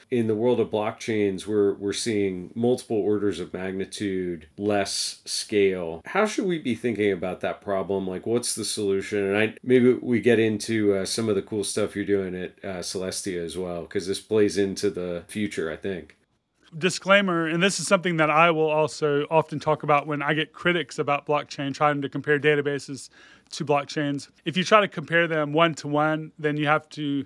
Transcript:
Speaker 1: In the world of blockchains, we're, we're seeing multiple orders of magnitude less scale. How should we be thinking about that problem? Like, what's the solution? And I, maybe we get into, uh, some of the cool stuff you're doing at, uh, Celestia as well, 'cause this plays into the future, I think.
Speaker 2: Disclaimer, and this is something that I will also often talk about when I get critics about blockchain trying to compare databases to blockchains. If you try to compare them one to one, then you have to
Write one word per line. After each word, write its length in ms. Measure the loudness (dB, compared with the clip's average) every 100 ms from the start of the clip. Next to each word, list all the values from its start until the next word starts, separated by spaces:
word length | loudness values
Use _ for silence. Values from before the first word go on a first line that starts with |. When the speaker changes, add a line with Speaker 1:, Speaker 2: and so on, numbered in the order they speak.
| _
Speaker 1:
In 160 | -2 0
the 80 | 0
world 240 | 2 2
of 100 | 0
blockchains, 800 | -2 -4 -6 -4 0 0 0 -2
we're, 260 | 2 2
we're 180 | 2 -4
seeing 600 | -4 -2 0 -2 -4 -8
multiple 440 | -2 0 0 0 0
orders 420 | 2 2 0 -2
of 120 | -6
magnitude 920 | -6 -6 -4 -6 -4 -4 -2 -4 -6 -10 -4
less 640 | 0 0 0 -4 -6 -8 -8
scale. 800 | -8 0 4 4 2 -4 -8 -4
How 220 | 0 0
should 180 | 0 -2
we 140 | -2
be 160 | -2 -2
thinking 360 | -2 0 2
about 300 | 0 -2 -4
that 200 | -6 -6
problem? 460 | -4 -2 0 -2 -2
Like, 200 | -6 -2
what's 260 | -2 -2
the 120 | -4 -4
solution? 600 | -2 0 0 -2 -2 2
And 100 | 2
I, 200 | 0 -2
maybe 300 | 4 6 6
we 280 | 4 2 2
get 160 | 4 4
into, 560 | 4 0 -2 2 2
uh, 120 | 2 0
some 240 | -2 0
of 60 | -2
the 60 |
cool 220 | -2 -4
stuff 320 | -4 -2 -2 -2
you're 100 | 0
doing 300 | 0 0 -6
at, 160 | -8 -10
uh, 160 | -10 -8
Celestia 600 | -8 -6 -6 -6 -6 -6
as 140 | -6 -6
well, 300 | -6 -8 -6
'cause 180 | -6 -4
this 160 | -6
plays 340 | 0 2 4 2
into 360 | 0 0 -2
the 320 | -2 -6 -8 -8
future, 440 | -6 -4 -4 -6
I 60 | -6
think. 380 | -6 -8 -10 _ _ _ _ _ _ -4
Speaker 2:
Disclaimer, 720 | -2 -2 4 4 4 0 0
and 160 | 2
this 160 | 2 0
is 80 | 0
something 300 | 2 2 2
that 120 | 4
I 220 | 6 4
will 180 | 4 2
also 560 | 2 0 0 0 0 2
often 280 | 2 2 -2
talk 220 | 0 0
about 240 | 2 2 2
when 160 | -2
I 140 | 0 0
get 180 | -2
critics 460 | -2 0 0 -2 -4
about 260 | -2 -2 0
blockchain 480 | -2 -2 -6 -6
trying 300 | 0 2 2
to 60 | -2
compare 300 | -4 0 2
databases 720 | 4 2 2 -4 -8 -12 -14 -20 -20 -20 _
to 120 | -8
blockchains. 640 | 0 0 0 -2 -2 -4 -8 _ -6
If 120 | -4
you 60 |
try 180 | 4 4
to 60 | 4
compare 400 | -2 -2 0 2
them 260 | 0 0
one 220 | 2 2 0
to 120 | -4
one, 440 | 0 0 -2 -6 -6
then 180 | -4 0
you 80 | 0
have 240 | 0 -2
to 340 | -8 -4 -4